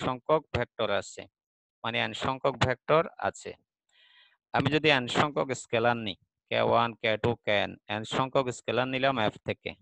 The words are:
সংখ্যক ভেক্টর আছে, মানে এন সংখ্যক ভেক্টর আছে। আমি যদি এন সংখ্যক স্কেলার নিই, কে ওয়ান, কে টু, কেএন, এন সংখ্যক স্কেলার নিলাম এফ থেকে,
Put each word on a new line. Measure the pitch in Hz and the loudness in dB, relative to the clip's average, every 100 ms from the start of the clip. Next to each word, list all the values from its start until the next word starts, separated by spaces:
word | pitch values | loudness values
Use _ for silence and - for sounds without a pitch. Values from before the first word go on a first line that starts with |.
সংখ্যক | - 127 - 156 - 120 | -4 -4 0 0 0 -4
ভেক্টর | 120 - 104 98 | -4 -2 -2 -2
আছে, | - - 95 _ _ _ _ _ | -4 -12 -18 _ _ _ _ _
মানে | 113 117 113 | -4 -2 -4
এন | 107 | -4
সংখ্যক | 131 135 139 120 127 | -6 -2 -2 -2 -6
ভেক্টর | 120 - 156 185 - 98 | -6 2 2 2 -4 -6
আছে। | - 92 - _ _ _ _ _ _ _ _ _ 117 | -4 -12 -16 _ _ _ _ _ _ _ _ _ 0
আমি | 139 151 | 2 2
যদি | 151 135 | 4 4
এন | 120 - | 2 0
সংখ্যক | 151 151 139 123 | 0 0 -2 -4
স্কেলার | - 113 120 117 107 | -2 2 2 2 -4
নিই, | 92 _ _ _ | -10 _ _ _
কে | 117 113 | 0 4
ওয়ান, | 113 117 107 | 4 2 0
কে | 113 107 | -2 0
টু, | 120 117 - | 0 -2 0
কেএন, | 104 95 92 - | 0 0 -6 -6
এন | 107 107 123 | -6 -2 -2
সংখ্যক | 131 139 123 - | 0 0 0 -4
স্কেলার | - 113 131 | -2 -2 0
নিলাম | 131 135 123 104 | 0 0 2 0
এফ | - - | -2 -6
থেকে, | - - - | -8 -8 -12